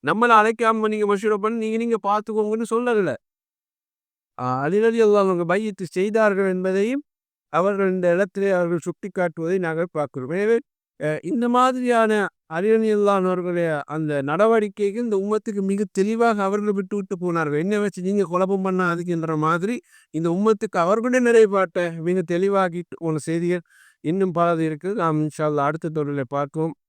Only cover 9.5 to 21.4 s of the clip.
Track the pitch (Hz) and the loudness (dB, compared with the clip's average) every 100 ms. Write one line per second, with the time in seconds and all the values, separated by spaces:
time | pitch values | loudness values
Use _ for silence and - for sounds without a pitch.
9.5 | 190 170 160 175 156 143 139 127 175 214 | -2 -2 -4 -4 -4 -6 -6 -6 -2 0
10.5 | 233 - _ _ _ 151 156 - 247 240 | 0 -2 _ _ _ -6 -4 -4 -2 2
11.5 | 247 254 254 247 233 220 214 190 _ _ | 4 2 2 0 2 4 2 -2 _ _
12.5 | 160 208 226 220 208 202 202 185 180 180 | -2 2 2 2 2 2 2 0 -2 -2
13.5 | 175 170 147 - 151 151 147 139 160 220 | -2 -2 -2 -4 -6 -2 -2 -2 2 4
14.5 | 226 214 202 202 208 240 202 202 214 233 | 4 0 -2 -4 -2 -2 -2 0 -2 -2
15.5 | 202 190 196 208 - 202 226 233 208 196 | -4 -2 -2 -2 0 0 2 2 2 0
16.5 | 208 208 196 190 208 190 185 180 170 151 | -2 -2 -4 -4 -6 -6 -6 -2 -2 0
17.5 | 147 180 208 208 190 185 202 180 175 190 | 0 0 0 -2 -4 -2 0 0 0 0
18.5 | 196 190 185 180 170 175 165 160 156 156 | 0 0 0 0 -2 -2 -4 -2 0 0
19.5 | 170 196 240 _ _ _ 156 165 175 214 | 0 -2 -6 _ _ _ -4 -2 2 2
20.5 | 214 220 190 170 220 247 254 240 233 | 2 0 0 2 2 2 2 4 6